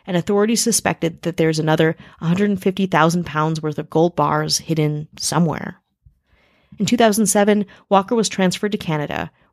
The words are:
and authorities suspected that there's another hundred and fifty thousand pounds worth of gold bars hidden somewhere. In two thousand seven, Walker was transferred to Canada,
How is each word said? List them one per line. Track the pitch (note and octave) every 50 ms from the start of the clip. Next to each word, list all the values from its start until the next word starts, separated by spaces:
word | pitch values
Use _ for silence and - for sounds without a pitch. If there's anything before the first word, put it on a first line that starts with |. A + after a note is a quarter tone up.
| _
and | - F3+
authorities | E3+ E3 - G3+ G3+ G#3 A3 A#3 G#3+
suspected | - A#3+ G3+ - - F#3+ E3+ - E3+ E3 E3+ -
that | - E3+ E3
there's | - D#3+ D#3+ D#3+ D#3
another | D3+ D#3 D#3 D#3+ D#3+ D#3+ E3 - - - - -
hundred | E3+ E3 F3 F#3+ G#3 G#3
and | G3+ F#3+
fifty | - G3 F#3 G3 F#3+
thousand | F#3 E3+ D3+ D#3 E3+ E3 F3+ E3
pounds | - C#3 D#3 D#3 D#3+ D#3+ D#3
worth | D#3 D3+ D3 -
of | D3+ -
gold | - D#3+ E3+ F3 -
bars | - D3 D3 D3+ D3+ D3+ D#3 - -
hidden | - - D#3+ D#3 D3+ D3+ D3+ D3+ D3+ - -
somewhere. | - - - C3+ D#3 F3 D3+ C#3+ - - - F3+ _ _ _ _ _ _ - _ _ _ _ _ _ _ _ _ _ _ _ - -
In | G3+
two | - A#3+
thousand | A#3+ A#3 A3 G3 A3 G#3+
seven, | F#3 - G#3 G3+ G#3+ G#3 G#3 G3 - - - _ -
Walker | G3 F#3+ F#3+ G3 B3
was | A3+ G3+ -
transferred | - - F#3+ F3+ - - G#3 G#3
to | G#3+ G3+
Canada, | - F3 D#3 D3+ D3 - D2 D#2+ E2+ D#3+ _ _ _ _